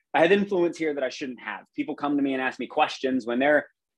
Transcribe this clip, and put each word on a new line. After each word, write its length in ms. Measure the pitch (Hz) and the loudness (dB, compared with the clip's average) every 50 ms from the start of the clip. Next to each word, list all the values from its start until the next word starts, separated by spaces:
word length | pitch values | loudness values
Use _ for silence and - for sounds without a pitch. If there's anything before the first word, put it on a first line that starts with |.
| _ _ - | _ _ 2
I 80 | 139 | 2
have 100 | 160 170 | 4 6
influence 460 | 202 202 202 202 202 180 175 170 160 - | 6 4 2 0 0 0 0 0 0 -2
here 160 | 160 156 147 | -4 -4 -2
that 100 | 139 131 | -2 -4
I 60 | 127 | -4
shouldn't 300 | - - 151 131 123 107 | -4 -6 -8 -10 -10 -10
have. 260 | - 107 104 95 - _ _ | -10 -10 -10 -10 -12 _ _
People 200 | - 143 143 147 | -8 -6 -6 -6
come 220 | - - 143 147 143 | -4 -2 -2 0 0
to 60 | 139 | 0
me 100 | 139 135 | 0 0
and 80 | 131 | 0
ask 180 | 131 127 120 - | -2 -4 -4 -4
me 80 | 123 110 | -8 -4
questions 580 | - 151 151 147 - - - 131 131 131 107 | 0 0 2 2 0 -4 -2 0 0 0 -2
when 140 | 117 120 123 | -2 0 2
they're, 280 | 135 143 151 143 - - _ _ _ _ _ | 4 4 4 2 2 -2 _ _ _ _ _